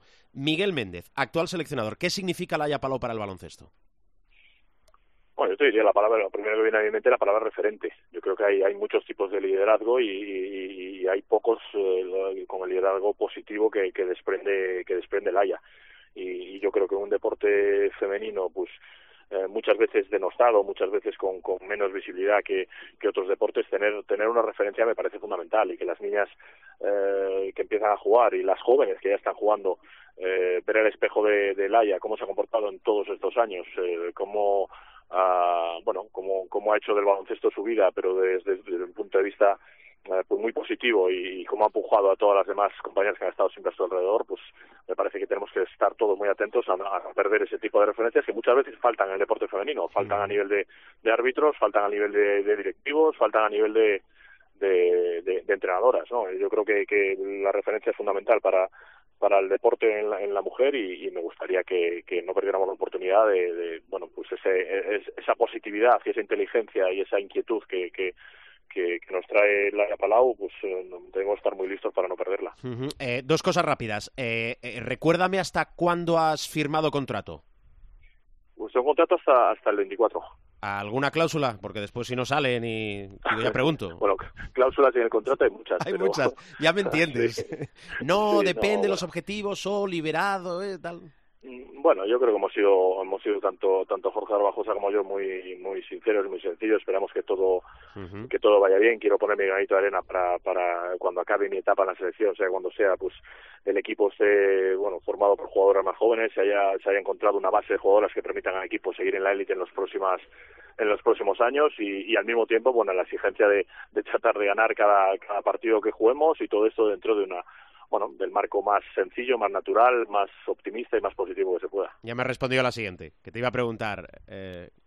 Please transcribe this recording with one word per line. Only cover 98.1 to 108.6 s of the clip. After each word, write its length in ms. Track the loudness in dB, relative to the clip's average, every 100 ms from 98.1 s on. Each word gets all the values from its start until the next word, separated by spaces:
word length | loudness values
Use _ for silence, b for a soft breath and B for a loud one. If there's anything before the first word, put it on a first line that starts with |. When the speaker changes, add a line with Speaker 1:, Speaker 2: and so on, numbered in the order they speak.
| -12 -6
Speaker 2:
que 120 | 0
todo 200 | 4 6
vaya 180 | 6 6
bien. 200 | 4 4
Quiero 200 | 0 0
poner 180 | 0 0
mi 80 | 0
granito 300 | 0 2 2
de 60 |
arena 200 | 2 -2
para, 380 | -4 -2 -2 -2
para 580 | -2 -2 -2 -2 -6 -4
cuando 240 | -4 -4
acabe 280 | -2 0 0
mi 80 | -2
etapa 260 | 0 2
en 60 | 0
la 60 | -2
selección, 400 | -6 -2 -2 0
sea 140 | -2
cuando 220 | -2 -6
sea, 260 | 0 0 2
pues 160 | -4 -8 B B B B
el 140 | -2 -2
equipo 320 | -2 -2 -2
esté, 640 | 2 4 6 4 4 2 0
bueno, 240 | -2 -4
formado 340 | -6 2 4 2
por 100 | 0
jugadoras 380 | 4 6 6 2
más 120 | 0
jóvenes, 340 | 2 2 0
se 80 | 0
haya, 300 | 2 2 2 0
se 60 | 0
haya 100 | 0
encontrado 380 | 0 0 0 2
una 120 | 2
base 240 | 0 0
de 60 | 0
jugadoras 320 | 4 4 4
que 100 | -2
permitan 320 | -6 -6 -4
al 100 | -6